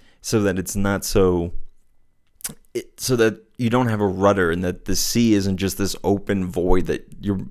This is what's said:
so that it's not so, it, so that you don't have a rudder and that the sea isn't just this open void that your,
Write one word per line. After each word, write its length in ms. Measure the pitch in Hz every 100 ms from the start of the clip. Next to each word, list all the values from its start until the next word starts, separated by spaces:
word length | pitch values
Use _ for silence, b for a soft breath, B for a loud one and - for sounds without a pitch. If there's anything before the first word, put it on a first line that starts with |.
| b b
so 180 | - 113
that 160 | 101 92
it's 160 | 87 98
not 280 | 98 98
so, 480 | - 107 92 90 85 - - - _ _ _ _ _ _ - - _ 117
it, 220 | - -
so 180 | - 123
that 260 | 110 104 _ _
you 140 | 120
don't 160 | 123 123
have 100 | 107
a 80 | 104
rudder 440 | 92 98 101 87
and 120 | 87
that 220 | 90 90 -
the 100 | -
sea 380 | - 120 117
isn't 240 | 101 98 92
just 220 | 95 -
this 160 | 98 -
open 420 | 90 101 - 101 92
void 400 | 90 87 92 85
that 220 | 78 - -
your, 200 | 95 95 -